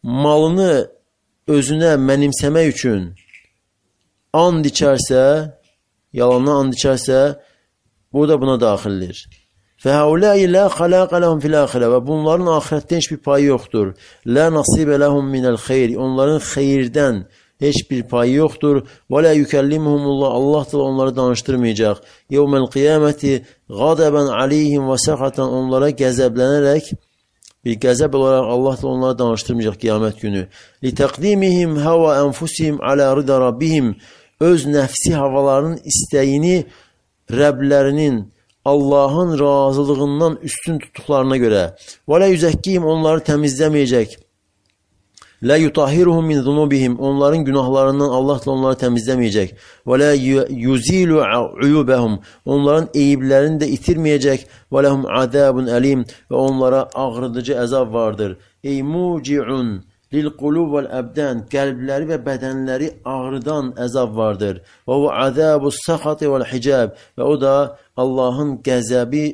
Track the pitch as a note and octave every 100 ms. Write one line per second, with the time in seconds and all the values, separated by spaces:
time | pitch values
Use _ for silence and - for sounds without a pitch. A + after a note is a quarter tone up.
0 | B2+ B2+ D3 D3+ D#3+ F3+ F#3+ C#3+ - _
1 | _ _ _ _ - D3 C3 D#3 E3 D3
2 | C3+ C#3 C#3+ C3+ C#3+ D#3+ D#3+ B2+ B2+ G2+
3 | F2 F#2 _ - _ _ _ _ _ _
4 | _ _ _ D#3 F3 E3 C#3+ - C#3+ C3+
5 | - C3 C3+ D3+ D3+ - _ _ _ _
6 | _ B2 A#2+ B2 C3+ D3 C3+ A#2+ C#3 C3
7 | C3+ C3 C#3+ C#3+ _ _ _ _ _ _
8 | _ C#3 D3 D3+ C3+ B2+ A#2 G2+ G#2+ G2
9 | F2+ - - _ _ _ _ _ C3 D3
10 | D3+ E3 G#3 G3+ F#3 F3+ G3 - F3 F#3
11 | F#3 F3 E3+ D#3 D3 D3+ C#3 B2+ A#2+ B2
12 | B2 D#3 D#3 E3+ F3+ D#3 - D3+ - E3+
13 | - D3 - C#3+ C#3+ B2+ - A2+ G2 F#2
14 | - _ A#2 B2+ D#3+ D#3+ C3+ - D3+ C#3+
15 | C#3+ C#3+ C3+ C3+ B2+ A#2 - C3 A#2+ A#2+
16 | C3 C3 C#3 D#3 - - C#3 C#3 B2 C3+
17 | C#3+ G#2 F#2+ _ _ _ C#3+ C#3+ - B2+
18 | A#2 A#2+ A#2+ C3+ D#3 - D3 C#3+ C3 -
19 | _ C3+ D#3+ D3+ C#3+ C#3+ C#3 D#3 D3+ D3
20 | C#3+ C#3 C#3 A#2+ C#3 D3+ C#3+ D3 C3+ C3+
21 | C3 B2+ B2+ A#2+ - C3 A#2+ G#2+ A2 G2+
22 | - _ _ C3+ C#3+ C#3 C3 C3+ C#3+ D#3
23 | D3 D3 C#3+ C3+ - _ _ G2+ C#3 D#3+
24 | D#3 D3 C#3+ A2+ C3+ D3+ D3+ C#3+ C3+ C3
25 | - D3 C3+ C3 C3 B2+ C3 C3 C#3+ D3
26 | C3 B2 B2+ A#2 B2+ D3 C#3 D3+ D3 -
27 | _ _ _ _ _ _ B2 A2 B2+ B2
28 | D3+ C3+ C3 C3 B2+ B2 C3 C3 C3+ B2+
29 | C3 A#2+ A#2+ A2 - A#2+ G#2+ F#2+ A2+ G#2+
30 | A2 G#2 G#2+ G2 F#2 - - _ C3 A#2+
31 | C#3 - F#3 G3+ F#3+ F3+ E3+ D3+ D3+ E3
32 | D#3+ C#3 C#3+ C3+ E3 - D#3 D3 - C#3+
33 | C3+ C3+ C3+ C3+ B2+ A#2 D#3+ D#3+ A#2+ G2+
34 | - - _ _ E3 E3+ C3+ D3 C3 -
35 | - D#3+ C#3 C3+ C#3 C3+ D#3 E3 D3+ -
36 | - C#3+ C3+ C#3+ E3 F3+ - - _ _
37 | _ _ _ A#2 D3 C3 C#3 C#3+ C#3 C#3+
38 | D3+ A#2+ G2 _ _ _ - C#3+ C#3 C#3+
39 | C#3 D3+ F3+ D3+ C#3+ C#3 C3+ C3+ C#3+ C#3
40 | C#3+ C#3+ E3 D#3 D#3 - - D#3 - -
41 | - C#3 C3 C3 A#2 G#2 E2+ - - -
42 | - D#3 G3 F3 E3+ D3+ F#3+ F#3 D#3+ D#3+
43 | D#3 D#3+ D#3 D3 D3 C3 D#3 D3+ C3+ B2
44 | G#2+ - _ _ _ _ _ _ _ _
45 | _ _ - _ A#2 D3+ D#3+ - C#3 D#3
46 | F3 E3 D#3+ D3 C3 D3 D3+ C#3 B2+ A#2+
47 | C#3 C#3 C#3 D#3+ C3+ C#3 B2+ C3+ C3+ C#3
48 | C#3+ B2+ C3+ C#3 C3+ C3+ C3 C3 B2+ A#2+
49 | A2+ B2+ A#2 G#2 F#2 - - - - C3
50 | D3 C#3+ C3 C3+ - B2+ A#2+ C3 A2+ F#3
51 | F3 D#3 G#2+ A#2+ A#2 - C#3+ D#3 B2+ B2+
52 | A#2 G2+ - _ - C#3+ C#3+ D#3 E3 D3
53 | C#3 C#3 C3+ C3+ D3 D#3 D3 C#3 - E3+
54 | D#3 D3 C#3 C3+ - - _ C3+ C#3 C#3
55 | C3 A#2+ B2+ C#3 C#3 B2+ B2+ A#2+ C3+ C3+
56 | G#2+ - _ C3 C3+ C3 C3 C3 B2 B2+
57 | C3+ A#2 B2 A#2 A#2+ C3 A#2+ C3 A#2+ A2+
58 | A2 G#2 G2+ F#2 _ _ C#3 C#3 C#3 E3+
59 | F3+ E3+ C3+ C#3+ A2+ C3+ A#2+ F#2+ - _
60 | _ D3 D3+ D3+ D3 D#3 E3 C#3+ C3+ B2+
61 | A#2+ D3 C#3+ A#2+ A2 C#3 C#3 B2+ C3 C#3
62 | D#3 D#3 B2 C3 C3 C3+ C3 C3 D3+ -
63 | B2 C3+ B2+ C3 C#3 D3+ C3 B2 B2 B2+
64 | A#2+ A2 A2 G2+ G2+ F2+ - _ - C3+
65 | C#3+ - C3+ C3 D#3 D3+ C#3 - - E3
66 | D3+ D3+ D3+ C3+ A#2+ B2+ B2 C3+ A2+ -
67 | _ - C3 D3 C3+ C#3 C#3+ - _ -
68 | C3 C3 B2+ B2+ D3 B2 - B2 A2+ B2
69 | A#2+ D3 D3+